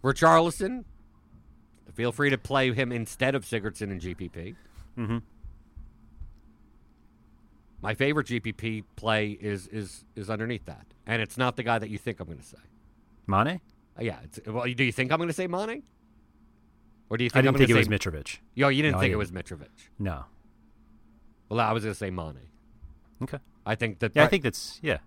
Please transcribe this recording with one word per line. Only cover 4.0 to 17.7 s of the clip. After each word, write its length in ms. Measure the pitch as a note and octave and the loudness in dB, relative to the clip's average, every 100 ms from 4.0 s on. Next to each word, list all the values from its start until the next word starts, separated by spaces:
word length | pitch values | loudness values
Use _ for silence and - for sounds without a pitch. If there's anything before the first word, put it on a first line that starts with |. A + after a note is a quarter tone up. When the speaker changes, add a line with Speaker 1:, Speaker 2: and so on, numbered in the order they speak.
| F2 | -8
Speaker 1:
P 140 | E2+ F2 | -8 -10
P. 260 | - F2 F3 - - - - | -10 -12 -14 -20 -20 -16 -8
Speaker 2:
Mm-hmm. 220 | A2 A#2 - - - - - - - - - - - - - - - - _ _ - _ _ _ _ _ _ - | -4 -4 -6 -18 -18 -18 -20 -18 -18 -20 -20 -16 -16 -16 -20 -20 -20 -20 _ _ -20 _ _ _ _ _ _ -6
Speaker 1:
My 120 | G2+ | -4
favorite 320 | A2 C#3 D3+ - | 2 2 2 0
G 100 | B2 | -2
P 120 | A2+ | -4
P 320 | G2+ A2+ A2 - - | -6 -6 -6 -8 -4
play 400 | A2+ A2 G#2+ G#2 | 0 2 0 -4
is, 260 | G#2 G2 F#2 | -4 -6 -6
is, 360 | G#2+ G2 - - - | -10 -10 -12 -18 -12
is 140 | G2 | -6
underneath 340 | A2 A2+ A2+ - | -4 -4 -6 -10
that, 200 | - - _ - | -18 -20 _ -4
and 140 | A2+ | -2
it's 160 | G#2+ - | -2 0
not 200 | B2+ A#2+ | 0 0
the 60 | |
guy 140 | A#2 A#2 | 0 0
that 120 | A2 | -2
you 80 | G#2 | -6
think 220 | - G#2 | -8 -8
I'm 80 | E2+ | -12
gonna 140 | D2 | -14
say. 140 | - - - - - _ _ - - | -18 -20 -20 -20 -20 _ _ -14 0
Speaker 2:
Mane? 340 | G2 B2+ F3+ _ _ _ - | 2 2 -2 _ _ _ -8
Speaker 1:
Uh, 40 | |
yeah. 160 | A2+ F2 | -6 -6
It's, 160 | - - - | -14 -14 -8
well, 180 | A2+ B2 | -4 -4
do 120 | A#2+ | 0
you 80 | C3 | 0
think 180 | A2+ B2+ | 0 0
I'm 60 | D#3+ | 0
gonna 140 | E3+ | 0
say 140 | D#3 F#3 | -2 -4
Mane? 340 | F3 G#3+ C4+ - _ _ - _ _ - _ _ _ - - - | -4 -6 -8 -14 _ _ -20 _ _ -20 _ _ _ -20 -20 -8
Or 60 | A2+ | -2
do 80 | |
you 60 | A#2+ | 2
think 80 | C3+ | 4
Speaker 2:
I 40 | |
didn't 120 | C3+ C3 | 4 6
Speaker 1:
I'm 20 | |
Speaker 2:
think 120 | A#2+ | 8